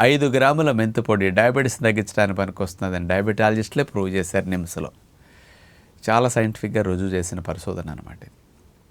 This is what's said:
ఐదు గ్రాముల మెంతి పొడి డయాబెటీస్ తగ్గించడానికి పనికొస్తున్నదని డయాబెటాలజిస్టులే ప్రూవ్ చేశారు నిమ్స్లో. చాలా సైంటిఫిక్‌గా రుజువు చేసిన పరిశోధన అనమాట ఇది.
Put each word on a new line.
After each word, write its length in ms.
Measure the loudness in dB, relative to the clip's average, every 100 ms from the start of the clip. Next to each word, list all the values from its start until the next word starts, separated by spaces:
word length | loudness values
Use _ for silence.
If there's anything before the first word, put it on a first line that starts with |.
ఐదు 260 | 4 4 2
గ్రాముల 440 | 4 4 4 2
మెంతి 320 | 2 0 0
పొడి 280 | 0 2 2
డయాబెటీస్ 500 | 4 4 4 0 0
తగ్గించడానికి 580 | 0 0 -2 0 0 0
పనికొస్తున్నదని 720 | -4 -4 -8 -6 -6 -4 0
డయాబెటాలజిస్టులే 760 | 0 0 2 2 2 -2 -2
ప్రూవ్ 260 | -2 -2 -2
చేశారు 340 | -2 -2 -2
నిమ్స్లో. 460 | -2 -4 -6 -8 -10 -12 _ _ _ -20 -20 -20 -20 _ _ _ 0
చాలా 180 | 2 2
సైంటిఫిక్‌గా 540 | 2 0 -2 -4 -2
రుజువు 260 | 0 0 -2
చేసిన 320 | -2 -4 -8
పరిశోధన 500 | -8 -8 -8 -8 -8
అనమాట 320 | -12 -14 -20
ఇది. 100 | -20 _ _ _ _ _ _